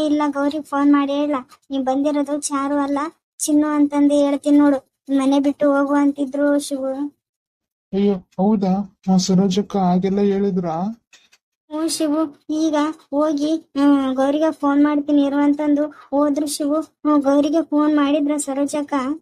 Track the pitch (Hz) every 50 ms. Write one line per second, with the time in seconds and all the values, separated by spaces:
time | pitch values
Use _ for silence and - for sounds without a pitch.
0 | 311 302 294 302 294 294 269 277 277 294 285 311 294 - 277 277 285 285 285 285
1 | 277 277 277 285 294 294 294 254 254 - - _ _ _ 277 269 262 254 262 277
2 | 277 302 285 294 285 277 294 294 294 - 285 269 277 277 294 285 277 277 285 277
3 | 294 330 - _ _ _ _ - - - 302 294 302 302 302 294 294 285 294 285
4 | 285 285 285 294 285 285 285 277 - 294 294 285 294 285 277 262 - _ _ _
5 | _ - 269 277 277 269 277 285 269 285 285 - 294 285 277 277 285 269 285 285
6 | 285 285 285 - 285 262 269 285 285 285 285 285 285 - 285 262 262 269 262 269
7 | 294 285 - _ _ _ _ _ _ _ _ _ _ _ _ _ _ _ - 190
8 | 202 202 202 185 - _ _ - 190 208 220 202 196 185 185 196 202 - - _
9 | _ 185 185 185 185 - 190 180 196 196 185 208 196 - - 202 185 180 180 185
10 | 180 196 190 202 202 202 196 196 202 202 190 190 175 165 160 165 185 208 233 -
11 | _ _ - _ _ _ _ _ _ _ _ _ _ _ 302 302 320 320 302 -
12 | 320 302 285 311 320 302 - - _ - 302 311 320 320 302 294 294 311 302 -
13 | _ _ 277 285 302 311 311 285 294 302 330 320 - _ _ 277 285 285 285 277
14 | 269 262 262 262 262 277 277 302 320 320 302 - 285 285 277 285 294 294 302 294
15 | 285 302 294 285 277 277 277 285 285 294 285 294 302 294 294 277 302 302 - -
16 | - _ 269 285 294 294 277 302 311 285 294 - 302 285 294 311 311 - _ _
17 | - 294 302 285 254 277 277 294 285 302 294 330 311 - 294 294 302 302 302 294
18 | 285 277 285 311 285 285 302 294 - 277 269 269 285 277 - 294 285 294 294 277
19 | 247 269 311 320